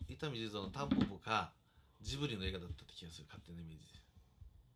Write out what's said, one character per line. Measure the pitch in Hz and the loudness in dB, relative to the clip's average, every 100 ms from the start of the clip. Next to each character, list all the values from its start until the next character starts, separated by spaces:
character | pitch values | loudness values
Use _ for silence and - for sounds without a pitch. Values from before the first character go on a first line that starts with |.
| - | -6
伊 | - | -4
丹 | 156 | -2
十 | 117 110 | 0 -2
三 | 104 | -2
の | 95 | -2
タ | 139 143 | 0 4
ン | |
ポ | - - | 6 6
ポ | - | 2
か、 | 110 107 82 - _ - - - | 4 4 4 -4 _ -20 -20 -8
ジ | 123 135 | -2 2
ブ | 147 | 2
リ | 101 | 2
の | 95 | 0
映 | |
画 | 92 | 0
だ | 87 | -4
っ | |
た | - | -8
っ | - | -10
て | |
気 | - 85 | -12 -12
が | |
す | 87 | -12
る、 | 71 | -12
勝 | - | -14
手 | - | -10
な | 85 | -10
イ | 82 | -10
メ | |
ー | 78 | -10
ジ | - - - - - - - - - | -14 -20 -20 -20 -20 -18 -18 -18 -20